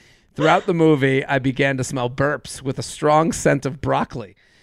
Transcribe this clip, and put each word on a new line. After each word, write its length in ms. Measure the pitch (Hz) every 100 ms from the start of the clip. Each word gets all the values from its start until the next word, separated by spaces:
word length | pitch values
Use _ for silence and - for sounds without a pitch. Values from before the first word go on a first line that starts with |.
| _
<laughs> 280 | _ _ -
Throughout 300 | 151 165 202
the 80 |
movie, 500 | 170 160 151 135 135
I 160 | 143 139
began 360 | 131 127 139 135
to 60 |
smell 260 | 127 139 123
burps 540 | 131 143 143 - -
with 160 | 135 127
a 40 |
strong 480 | - - 147 151 165
scent 340 | - - 143 131
of 140 | 135
broccoli. 560 | 135 135 - - 101 _ _ _